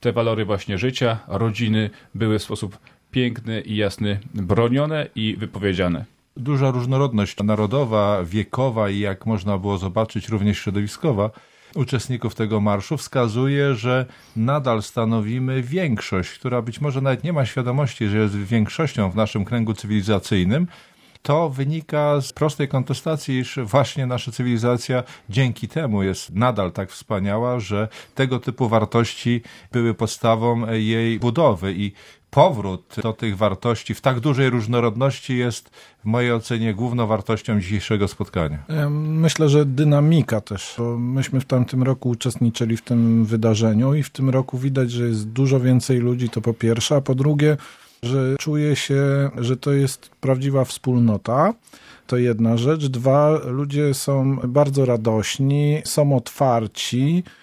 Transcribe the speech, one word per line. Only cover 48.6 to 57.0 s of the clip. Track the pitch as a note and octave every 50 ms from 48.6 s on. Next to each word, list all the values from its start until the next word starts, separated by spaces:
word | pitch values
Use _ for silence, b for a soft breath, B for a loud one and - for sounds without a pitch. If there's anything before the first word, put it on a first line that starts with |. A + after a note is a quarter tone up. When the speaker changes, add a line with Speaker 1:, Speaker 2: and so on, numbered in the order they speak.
| D3+ D3+ C#3
Speaker 3:
się, | - - - C#3 C3+ C#3 C#3 C#3 C#3 C#3 C#3 - B2
że | A#2+ A#2+ C3
to | B2 - D3 C#3
jest | C#3 C#3 C3 - - - - _ _
prawdziwa | - C3 C3 B2+ C3+ C#3 C3+ C3+ B2+
wspólnota. | - - - - C3 B2 B2 A#2+ A2+ G#2+ G2 - - A#2 C#3 E3 G3+ A#3 - B B B B B B B B B
To | B B2+
jedna | B2 B2 A#2+ A#2 G#2+ A2+ A2+ A#2
rzecz. | A#2 A#2 C#3 D#3+ D#3 D3
Dwa, | C3+ C3 A#2+ B2+ C3+ C3+ D3 D3 D3+ D#3 D3+ -
ludzie | B2+ B2 C3+ D3 C#3+ C#3 C#3+ D3 C#3+ C3+
są | - - - C#3 C3+ C3 C3+ C#3
bardzo | C3 B2 B2 B2 C#3+ D3 C#3+ C#3 C#3 C3+
radośni, | B2 A#2+ A2+ A2 A2+ A2 A2 G2 - - - C3+ C#3 C#3+ D3 D3 D3 D3+ D#3 -
są | - - D#3 D3 C#3+ C#3
otwarci, | B2 - - - - C#3 C3 A#2+ A#2 A2 G#2 - - - - A#2+ B2